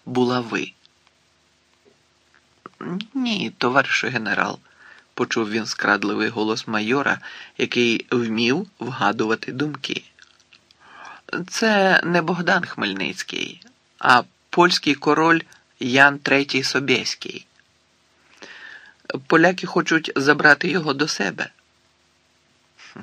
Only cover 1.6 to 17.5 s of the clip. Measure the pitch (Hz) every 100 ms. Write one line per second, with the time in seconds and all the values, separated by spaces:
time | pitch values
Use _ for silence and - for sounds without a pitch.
1.6 | _ _ _ _ _ _ _ _ _ _
2.6 | - - - 180 220 269 240 202 113 -
3.6 | 123 135 131 - 113 127 107 92 98 -
4.6 | _ _ - - _ - 123 123 107 110
5.6 | 107 - 107 101 104 107 107 104 107 110
6.6 | - 110 107 135 139 92 - - - -
7.6 | 117 123 120 110 - 127 117 110 117 147
8.6 | 190 - 120 123 101 110 110 113 - 127
9.6 | 151 139 - - - _ - _ _ -
10.6 | _ _ - - - - - - 180 -
11.6 | 226 208 190 170 - 175 165 185 175 190
12.6 | - - 208 98 78 185 - 50 - -
13.6 | - _ _ - - 123 - _ _ -
14.6 | 175 - 151 135 156 147 160 165 - -
15.6 | _ - 127 131 143 143 - 135 139 131
16.6 | 131 131 135 123 - - - - -